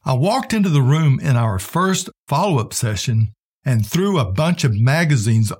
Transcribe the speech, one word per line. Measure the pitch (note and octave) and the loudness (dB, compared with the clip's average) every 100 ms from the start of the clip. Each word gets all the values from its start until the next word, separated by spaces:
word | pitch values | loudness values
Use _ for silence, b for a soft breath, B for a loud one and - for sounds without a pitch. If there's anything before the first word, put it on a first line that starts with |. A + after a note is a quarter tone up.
| - | -4
I | |
walked | B2+ E3+ B3+ - | 0 0 0 -2
into | A3+ G3 | 0 2
the | D3 | 2
room | B2+ D3+ D#3 C3 | 2 4 2 2
in | D3+ A#2+ | 0 0
our | A2+ F#2+ | 0 -2
first | - E3+ F#3 F#3 - - - | -4 -2 0 -2 -6 -14 -6
follow-up | C#3+ G3+ C#3+ G#2 | -2 0 0 -2
session | - A#2 G2+ - A2 A2 - _ _ | -4 -4 -4 -2 0 -2 -4 _ _
and | - A#2 G#2 | -2 -2 0
threw | E3 G3 F#3 | -2 0 0
a | G#2 | -2
bunch | F#2+ D#3+ E3+ | -2 -2 0
of | C3+ | 0
magazines | G#2 A#2+ D#3 E3+ C#3+ G#2 A2+ G#2 - | 2 2 2 2 0 2 2 0 -2